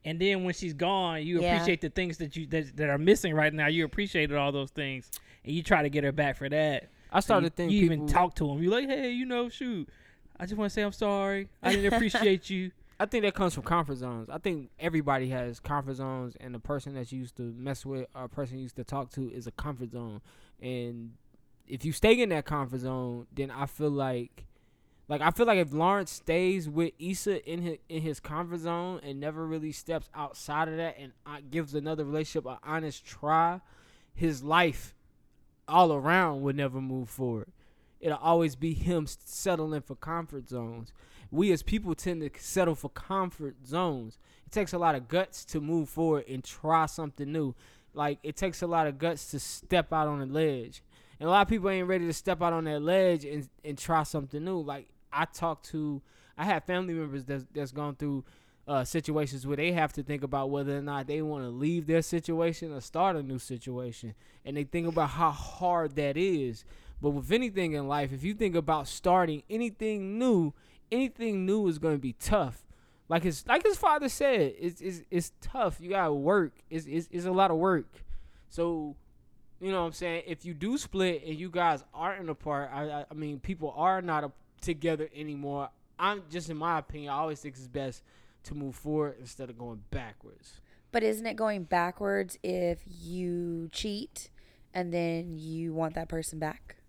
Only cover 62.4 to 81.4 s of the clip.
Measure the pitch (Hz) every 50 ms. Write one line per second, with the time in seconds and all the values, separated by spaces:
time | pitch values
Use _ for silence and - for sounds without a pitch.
62.4 | 165 170 160 - 170 160 147 135 113 - - 160 180 196 175 156 139 135 135 123
63.4 | - - 131 117 - 131 123 123 127 120 113 - - 113 110 _ - - - -
64.4 | _ - 143 147 143 135 - 170 165 165 160 165 156 139 123 156 170 156 143 -
65.4 | - - - - 185 180 175 170 160 151 139 151 147 143 139 156 185 196 180 151
66.4 | 135 123 113 - - - - - - - - - 143 147 143 143 127 131 196 240
67.4 | 254 233 196 196 180 165 151 147 139 135 143 147 143 131 135 131 143 190 208 208
68.4 | 226 196 165 170 151 165 156 151 139 - - - - 185 180 185 180 160 151 147
69.4 | - - 208 226 240 233 208 - 220 220 214 208 190 190 202 226 254 254 226 180
70.4 | 165 147 - - _ - - - - _ 220 247 269 247 - - 233 226 208 190
71.4 | 185 190 202 220 208 180 160 151 160 160 151 143 131 127 113 - - - 214 202
72.4 | 156 127 123 - - - - _ _ _ _ _ _ - 160 165 165 180 156 -
73.4 | - - 247 - - 440 392 - - 349 302 302 294 254 - - 285 277 254 208
74.4 | 151 135 - - - 175 170 - - 190 180 170 - _ 185 175 165 - - -
75.4 | - - - 269 226 180 151 - 165 175 196 196 180 160 147 143 139 165 202 202
76.4 | 170 139 _ - - - 160 165 151 139 143 165 165 - - 175 175 185 185 190
77.4 | 196 185 165 160 175 190 185 151 - - - - - - - - - - - -
78.4 | - - - - 170 170 170 160 151 147 143 - - - - - _ - - -
79.4 | - - - - 180 190 190 185 175 165 156 - 180 170 165 170 - 180 165 -
80.4 | - 175 170 143 165 214 254 294 - - - 190 185 185 170 143 147 160 156 151